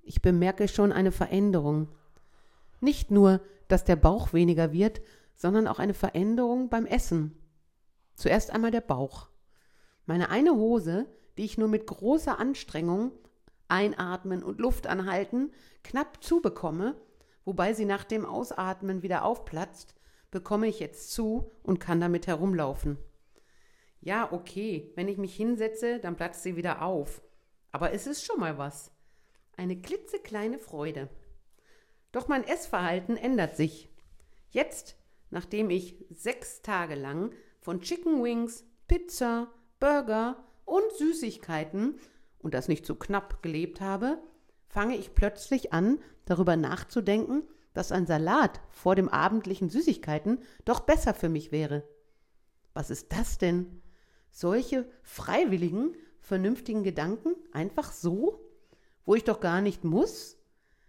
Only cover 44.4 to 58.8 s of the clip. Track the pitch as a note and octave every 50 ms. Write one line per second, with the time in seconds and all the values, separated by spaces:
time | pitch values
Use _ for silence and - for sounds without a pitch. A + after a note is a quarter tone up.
44.4 | _ _ _ _ _ _ - G3 G3+ A3+ B3+ G3+ F#3+ - - - G#3 G#3 G3+ -
45.4 | - - C4+ B3+ - - - E3 F#3 A3 C#4 D#4 - - - _ _ - F3+ E3
46.4 | F#3 F3+ E3+ E3 D3+ C3 D#3+ - - - - B3 G3 G3 G3+ A3 - - B3+ D4
47.4 | D4+ - - _ _ _ _ F3+ F3+ - - F#3+ F3 E3 E3 D3+ D#3+ F3 G#3+ D4+
48.4 | C4+ - - - - - - - - F3+ G3 F#3+ F#3 - - D3 D3+ F#3+ G#3+ A3+
49.4 | - F#3 F#3+ - F#3+ E3 E3+ C4+ E4+ D#4+ - - - D#3+ D3+ D3+ D3 G3+ A#3+ B3+
50.4 | - - - - - - B3 - - - D#4 D#4+ - B3 G3+ - - E3 D#3+ D3+
51.4 | D#3 - D3+ D3+ D#3 C#3+ C#3+ D3 D3 - - _ _ _ _ _ _ _ _ _
52.4 | _ _ _ _ _ _ _ - C#3+ - - - - - D#3+ - - - - -
53.4 | F#3+ F3 F3 F3+ F3+ F3+ - - - - - _ _ _ _ _ _ _ _ -
54.4 | - F3 G3 A#3+ B3+ - C#4 C4 B3 B3 - - _ - - - - - - C#4
55.4 | F4+ C4 F#3+ F3 F3 E3+ E3 G#3 C4 E4 E4+ - - - - - - - G3 F#3
56.4 | F#3 G3+ B3 - - - G#3+ G#3+ G3+ F#3+ E3+ D#3+ D3+ E3+ G#3+ A3 - D#4+ F4 E4+
57.4 | - - - D3 E3 G3+ - - C#4+ - - - - F3 F3 G3+ C4+ G4+ A4 -
58.4 | - - - - _ _ _ _